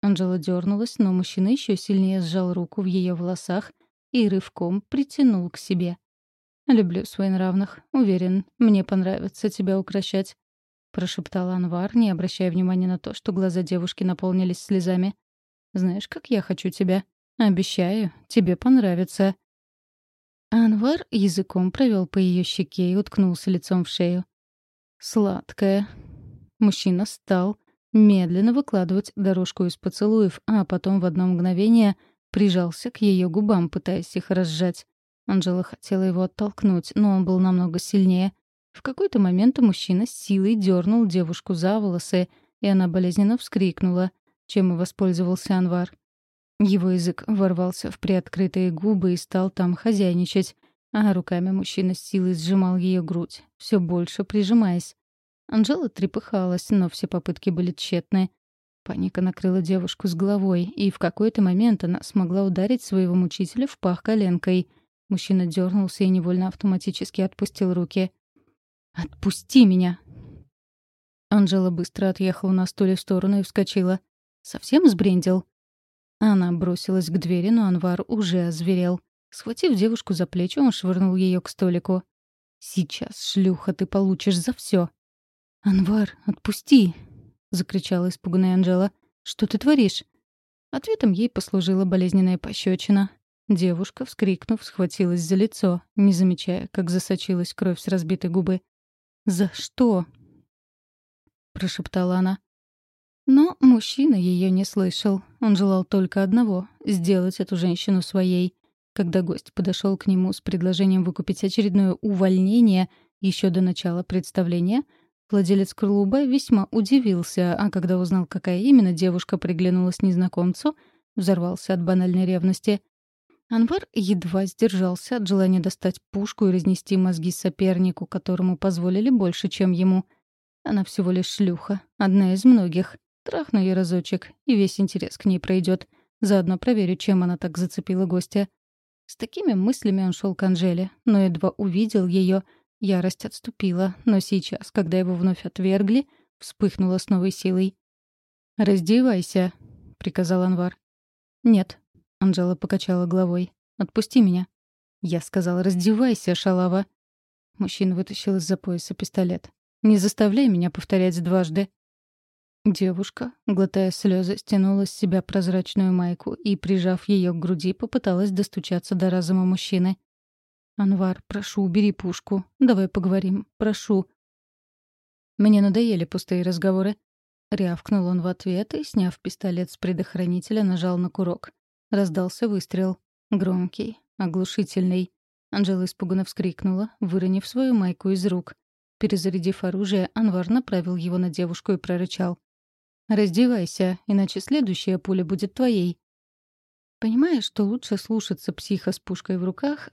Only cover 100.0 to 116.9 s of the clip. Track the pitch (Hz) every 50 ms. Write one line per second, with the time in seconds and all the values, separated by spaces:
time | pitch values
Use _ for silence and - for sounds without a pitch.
100 | 170 - - _ - _ _ _ _ _ _ _ _ _ _ _ _ _ _ _
101 | _ _ _ _ _ _ _ _ _ _ _ - 190 180 - - 180 - - 185
102 | 180 180 180 185 185 185 190 196 _ _ _ _ _ _ _ _ _ _ _ _
103 | _ _ _ _ _ - 262 277 302 359 359 _ - 262 247 226 - - - -
104 | 277 320 247 190 180 180 180 175 185 190 185 185 196 - - 208 190 180 160 -
105 | - 208 196 190 - _ _ _ - 220 202 180 202 196 190 185 180 _ - 196
106 | 185 180 - 196 196 190 190 240 247 220 190 180 185 - _ _ - - 208 180
107 | 165 175 202 185 180 185 185 - 190 - 202 175 170 185 170 180 - - 196 185
108 | 170 - - 196 185 185 180 180 180 180 _ _ _ _ _ _ _ _ _ -
109 | 202 170 165 190 180 165 185 - - - _ - 185 185 185 - - 196 196 190
110 | - 196 190 185 185 185 196 - _ - 190 180 170 185 185 165 196 190 190 185
111 | 180 180 - - - - - - - 190 190 - 214 208 180 202 196 185 180 -
112 | - 214 202 180 190 185 185 185 185 190 214 240 240 220 190 185 185 - _ _
113 | _ _ _ _ - 190 185 - - 190 170 185 185 180 175 - - 180 170 175
114 | 180 _ 185 185 - - - - 180 170 175 175 175 185 214 254 294 _ _ _
115 | _ _ _ _ _ _ - 202 196 170 202 196 196 190 - - 214 196 202 202
116 | 202 196 208 277 294 262 247 277 - - 247 202 196 - - 220 208 190